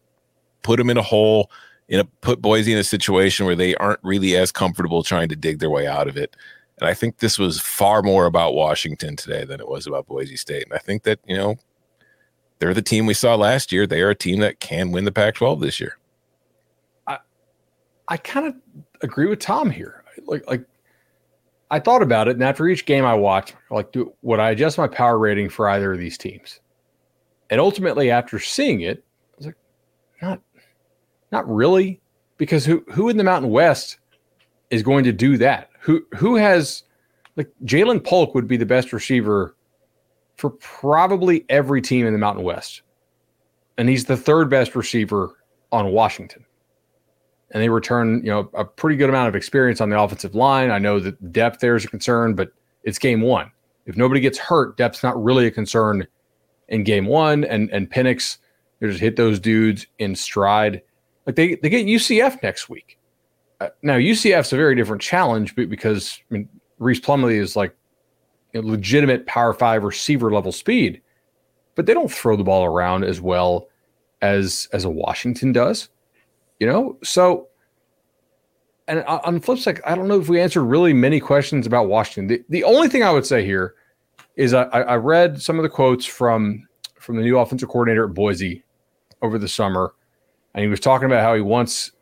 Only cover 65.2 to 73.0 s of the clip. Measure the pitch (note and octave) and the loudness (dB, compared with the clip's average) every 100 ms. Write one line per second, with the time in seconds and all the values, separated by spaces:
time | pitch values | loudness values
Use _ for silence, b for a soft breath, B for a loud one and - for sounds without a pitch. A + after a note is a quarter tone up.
65.2 | D#3 A2+ G2+ - G2+ G#2+ A2 G#2 - - | 2 0 -2 -4 -6 -4 -2 -2 -6 -14
66.2 | _ G#2 G#2 _ _ _ A#2 A#2+ - C#3+ | _ -8 -8 _ _ _ -2 0 0 0
67.2 | B2 G#2+ G2 G#2+ F#2+ _ _ _ _ _ | 2 0 -2 -2 -4 _ _ _ _ _
68.2 | _ _ _ A#2 A2 A2 F#2+ C#3+ C#3 B2 | _ _ _ -10 -4 -4 0 2 4 0
69.2 | - A#2+ A#2 A2 A#2+ A2 G2+ - - C#3+ | -2 0 0 2 2 2 -2 -6 -2 0
70.2 | A2+ G#2 G#2+ - - B3 A2+ E2 _ _ | 0 0 -2 -6 -2 0 0 -4 _ _
71.2 | _ _ _ _ _ - F3 C4+ D4+ - | _ _ _ _ _ -6 0 2 0 -2
72.2 | A#2+ G#2 G2 F#2+ F2+ F2 F2+ F#2 | 0 0 2 2 2 0 0 0